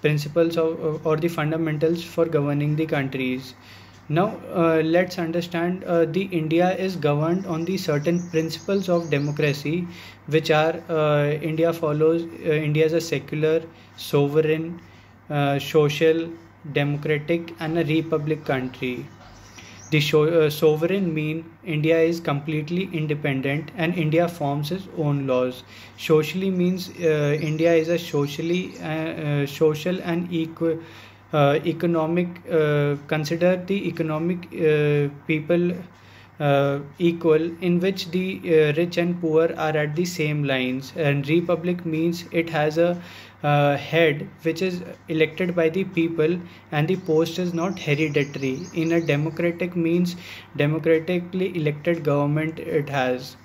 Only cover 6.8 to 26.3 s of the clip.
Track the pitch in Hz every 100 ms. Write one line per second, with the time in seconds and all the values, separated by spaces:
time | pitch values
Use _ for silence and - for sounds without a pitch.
6.8 | 190 175 160 147 160 180 190 160 170 185
7.8 | - 147 151 175 175 160 160 156 - 202
8.8 | 185 175 165 143 147 147 151 139 147 170
9.8 | 175 - - - - 156 156 151 160 170
10.8 | - 160 151 147 147 151 160 160 170 165
11.8 | 156 151 156 165 170 - 170 156 151 151
12.8 | 156 165 160 139 143 151 156 160 165 -
13.8 | - - - 147 143 151 156 156 165 170
14.8 | - - - - - 147 139 139 - 156
15.8 | 147 147 160 165 165 - - - 151 147
16.8 | 143 147 151 151 147 170 170 - 160 165
17.8 | 156 156 160 156 147 151 - 135 127 -
18.8 | 127 123 139 - - - - - - -
19.8 | - 151 147 156 151 170 151 147 160 151
20.8 | 170 196 185 156 151 160 165 - - 151
21.8 | 156 165 165 170 - 143 143 151 151 175
22.8 | 190 165 156 147 151 135 139 143 147 -
23.8 | 165 175 156 156 175 - 143 143 147 185
24.8 | - - 147 143 135 127 127 123 - -
25.8 | - - - 156 151